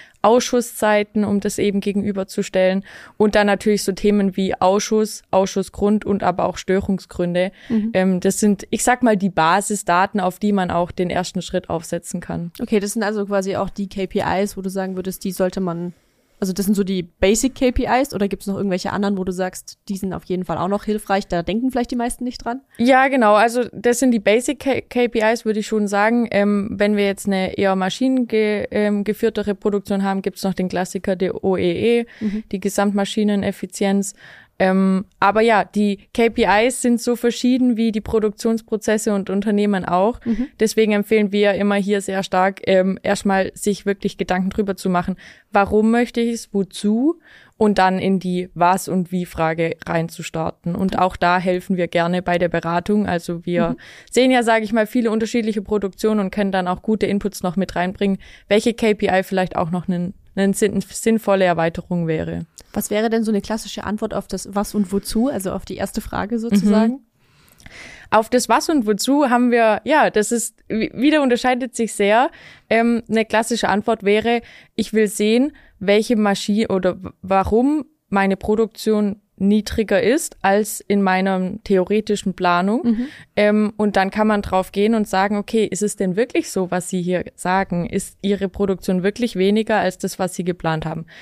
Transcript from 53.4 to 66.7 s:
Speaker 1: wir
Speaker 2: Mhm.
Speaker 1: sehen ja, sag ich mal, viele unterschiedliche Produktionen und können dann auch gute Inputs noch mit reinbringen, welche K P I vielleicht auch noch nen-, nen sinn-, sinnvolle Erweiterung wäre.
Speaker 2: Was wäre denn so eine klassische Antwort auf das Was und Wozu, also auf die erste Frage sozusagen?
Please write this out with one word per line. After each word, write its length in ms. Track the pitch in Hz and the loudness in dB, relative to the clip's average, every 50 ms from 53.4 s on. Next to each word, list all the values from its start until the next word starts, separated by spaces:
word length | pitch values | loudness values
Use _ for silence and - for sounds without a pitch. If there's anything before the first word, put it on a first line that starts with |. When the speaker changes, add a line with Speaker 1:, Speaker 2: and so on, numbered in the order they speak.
| 170 | -4
Speaker 1:
wir 240 | 180 175 170 170 165 | -2 0 0 0 0
Speaker 2:
Mhm. 60 | 170 - - - - - - _ | -2 -6 -10 -20 -20 -20 -20 _
Speaker 1:
sehen 200 | - 240 254 262 | 2 4 4 6
ja, 120 | 262 247 233 | 4 4 4
sag 200 | 226 226 226 220 | 4 2 2 2
ich 100 | 208 226 | 0 0
mal, 140 | 226 214 | 0 0
viele 240 | 208 - 254 226 226 | 2 0 0 0 0
unterschiedliche 520 | 208 220 226 220 - 240 220 220 208 220 190 | 0 0 -2 0 -2 -2 -2 0 -2 -4 -4
Produktionen 580 | - 214 208 202 190 180 - - 220 220 214 | -2 -2 -2 -2 -4 -6 -2 0 0 0 0
und 100 | 196 185 | -2 -2
können 220 | - 214 208 196 190 | -2 -2 -2 0 0
dann 160 | 190 180 180 | -2 -2 -2
auch 140 | 185 180 - | -4 -4 -2
gute 240 | - 220 202 214 | -2 0 0 0
Inputs 360 | 185 196 202 - 202 - - - | 0 0 -2 -2 -4 -6 -4 -6
noch 140 | 180 165 | -4 -2
mit 180 | 196 185 - - | -2 -4 -2 -2
reinbringen, 440 | 175 175 180 202 - 202 196 190 - - - - - _ _ | -2 -2 -2 -2 -2 0 0 0 -2 -6 -18 -20 -20 _ _
welche 260 | 202 214 - 240 226 | 2 2 2 2 0
K 200 | - - 220 208 | 2 0 0 0
P 120 | 208 208 | 2 0
I 160 | 196 185 190 190 | 0 2 0 0
vielleicht 340 | - 196 190 185 170 - | 0 -2 -2 -2 -2 -2
auch 140 | - 175 160 | -4 -2 -2
noch 180 | 175 180 165 - | -2 -4 -2 -2
nen-, 260 | 180 175 175 180 - - - - _ | -2 -2 -4 -6 -8 -14 -20 -10 _
nen 180 | 190 196 196 196 | 0 0 0 2
sinn-, 280 | - 220 196 - 196 | 2 0 0 0 -2
sinnvolle 640 | 190 - - - - 226 226 220 - - 202 190 185 | -6 -6 -10 -2 0 2 2 2 2 2 2 4 4
Erweiterung 640 | 180 170 165 165 170 165 - - - 175 175 170 | 2 2 2 0 -2 -2 -4 -8 -4 -4 -2 -2
wäre. 400 | 160 160 156 165 165 165 170 165 - _ - - _ - | -2 -2 -2 -4 -4 -6 -8 -8 -10 _ -20 -20 _ -8
Speaker 2:
Was 160 | 214 - - | -6 -4 -2
wäre 200 | 214 208 220 233 | -2 0 0 2
denn 120 | 220 226 226 | 0 0 0
so 80 | 214 | 0
eine 120 | 220 202 196 | 0 -2 -2
klassische 420 | - 214 226 - 202 - - - | -4 -8 -8 -8 -10 -12 -10 -6
Antwort 300 | - 202 214 226 214 - | -6 -4 -4 -4 -4 -4
auf 120 | - 196 | -6 -6
das 220 | - - 185 - - 196 | -6 -10 -10 -10 -6 -4
Was 200 | 202 202 - - | -4 -4 -2 -2
und 200 | 214 202 180 190 | -2 -2 0 -2
Wozu, 340 | 196 - - - 220 233 277 | -4 -4 -2 -2 0 0 0
also 240 | 294 208 185 190 - | -2 -4 -6 -4 -6
auf 140 | 190 - | -6 -8
die 100 | - - | -10 -8
erste 240 | - 196 190 - 226 | -6 -6 -6 -6 -8
Frage 380 | - - - - 185 202 240 226 | -8 -6 -6 -6 -4 -4 -4 -4
sozusagen? 540 | 220 233 202 202 180 208 | -2 0 0 2 4 4